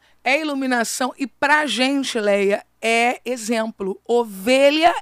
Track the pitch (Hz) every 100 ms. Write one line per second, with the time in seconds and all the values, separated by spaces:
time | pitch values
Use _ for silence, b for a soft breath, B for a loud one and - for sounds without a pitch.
0 | b _ 240 285 311 277 262 247 220 -
1 | 254 - 269 _ 285 302 302 214 262 277
2 | 254 233 208 202 196 202 - _ 226 233
3 | 240 262 226 247 214 233 220 - 196 -
4 | - 240 233 190 190 262 285 302 339 339